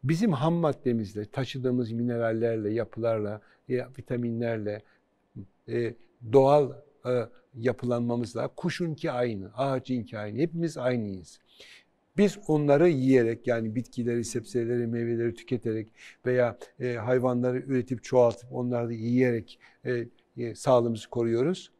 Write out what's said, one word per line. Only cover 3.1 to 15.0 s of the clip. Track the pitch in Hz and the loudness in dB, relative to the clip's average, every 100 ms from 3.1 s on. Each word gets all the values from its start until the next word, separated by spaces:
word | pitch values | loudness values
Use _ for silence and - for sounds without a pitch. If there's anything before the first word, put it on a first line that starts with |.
| 113 104 107 _ _ - | 0 -2 -8 _ _ -4
e, | 123 | -4
vitaminlerle, | 127 131 - 123 120 117 117 113 104 104 _ _ _ _ _ - 95 _ - | -4 -16 -8 -4 -4 -2 -2 -2 -4 -8 _ _ _ _ _ -18 -18 _ -6
e, | 120 117 - - _ 113 | -4 -4 -6 -20 _ 4
doğal, | 123 135 147 131 127 - _ 123 | 6 8 6 4 -4 -20 _ -4
e, | 123 113 - _ 113 | -2 -2 -12 _ -4
yapılanmamızla, | 117 117 123 120 120 120 117 113 135 | -2 -2 -2 -2 -2 -4 -4 -6 -8
kuşunki | - 180 - 170 151 165 | -4 -6 -4 -6 -4 -4
aynı, | 123 123 104 92 - | -2 -2 -4 -10 -4
ağacınki | 139 131 131 127 107 110 | -2 -2 -2 -4 -4 -8
aynı, | 104 110 | -8 -4
hepimiz | 165 165 170 151 | -4 -2 -6 -2
aynıyız. | 123 123 104 95 87 - _ _ - - _ _ _ - | -2 0 -2 -8 -14 -20 _ _ -20 -20 _ _ _ 2
Biz | 202 - - | 2 2 0
onları | 151 147 143 180 | 0 4 6 6
yiyerek, | 143 131 131 113 117 - | 4 6 6 4 0 -2
yani | 117 113 110 | -2 -2 -6
bitkileri, | 117 - 120 120 | -8 -6 -2 -2
sebzeleri, | 113 120 110 123 117 120 117 | -4 -6 -4 -4 -2 -2 -2
meyveleri | 117 | -2